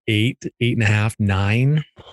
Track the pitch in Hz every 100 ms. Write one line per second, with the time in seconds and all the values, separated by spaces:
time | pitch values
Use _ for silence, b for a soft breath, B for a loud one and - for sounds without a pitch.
0 | - 107 117 - - - 120 120 104 107
1 | 107 - 104 98 98 113 135 151 147 -
2 | B